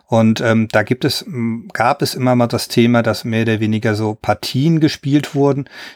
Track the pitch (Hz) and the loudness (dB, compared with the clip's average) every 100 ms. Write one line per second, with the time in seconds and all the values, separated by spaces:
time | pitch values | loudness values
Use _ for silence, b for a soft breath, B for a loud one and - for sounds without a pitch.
0 | B 117 110 110 120 113 110 110 107 123 | B 2 4 2 2 2 2 0 0 0
1 | 151 - - 131 113 113 - - 117 143 | -2 -4 -8 -6 -6 -6 -8 -2 0 0
2 | 143 - 127 123 120 120 - - 117 120 | -4 -2 0 2 2 -2 -2 2 4 4
3 | 113 107 123 113 110 107 110 110 113 104 | 2 -2 -2 -2 0 0 0 0 0 -2
4 | 110 107 - 107 - 127 156 160 151 - | -2 -4 -2 -4 -2 0 2 2 2 -2
5 | 139 143 139 143 143 139 135 B B | 0 0 0 0 2 0 -4 B B